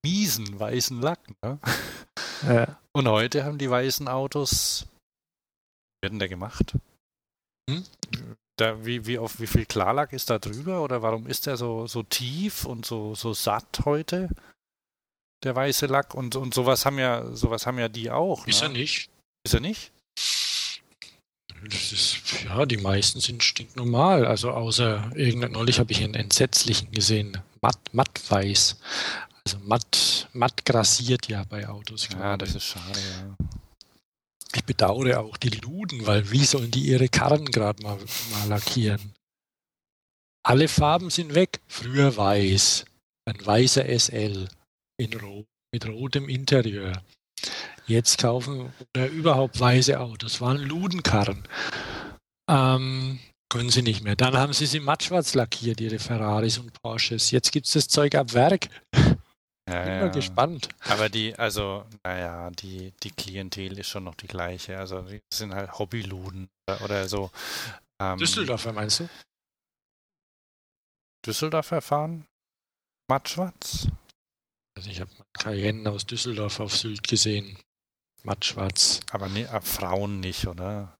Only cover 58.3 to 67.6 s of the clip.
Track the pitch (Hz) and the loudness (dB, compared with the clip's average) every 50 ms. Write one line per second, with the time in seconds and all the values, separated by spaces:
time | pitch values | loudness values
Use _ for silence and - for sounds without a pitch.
58.3 | 113 120 127 160 196 185 - - - - _ _ - - - - - - - _ | 4 6 6 6 6 4 0 -4 -10 -20 _ _ 4 6 8 8 6 4 -2 _
59.3 | _ _ _ _ _ _ _ - 90 87 90 92 95 95 98 92 - - - 92 | _ _ _ _ _ _ _ -6 -4 -2 -2 -2 0 0 0 0 0 -2 -4 -2
60.3 | 92 - 127 160 170 143 - - - _ - - 104 104 107 107 101 110 110 110 | 2 2 2 2 0 -6 -10 -10 -12 _ -2 -2 2 2 2 0 2 0 -2 -2
61.3 | 110 - 117 113 98 104 104 98 95 101 101 110 110 104 _ 92 92 92 90 87 | -2 -2 -2 -2 0 -2 -4 -4 -4 -6 -8 -14 -20 -10 _ -6 -4 -4 -4 -6
62.3 | 85 87 87 87 87 - - 95 95 95 92 95 92 _ - 104 - - - 95 | -6 -8 -10 -10 -10 -12 -14 -12 -12 -12 -12 -14 -14 _ -14 -12 -8 -10 -10 -8
63.3 | 92 98 95 92 - 101 95 95 98 98 98 - - 101 95 90 82 - - 95 | -8 -10 -8 -8 -8 -8 -8 -10 -10 -10 -10 -10 -10 -8 -10 -10 -14 -16 -16 -12
64.3 | - 92 87 87 90 90 - - 95 95 95 92 95 92 90 92 101 107 _ _ | -8 -6 -6 -6 -6 -10 -10 -12 -10 -10 -10 -10 -10 -10 -10 -12 -16 -18 _ _
65.3 | - - 107 101 95 98 98 98 - - 107 95 120 117 104 95 98 92 92 95 | -8 -8 -8 -6 -8 -8 -10 -10 -6 -8 -8 -6 -6 -8 -8 -8 -10 -10 -12 -12
66.3 | 92 95 92 92 _ _ _ - 95 98 104 101 104 98 95 95 101 101 98 92 | -12 -12 -14 -14 _ _ _ -6 -6 -4 -4 -2 -2 -2 -2 -2 -4 -4 -4 -6
67.3 | _ - - - - - | _ -12 -12 -10 -10 -8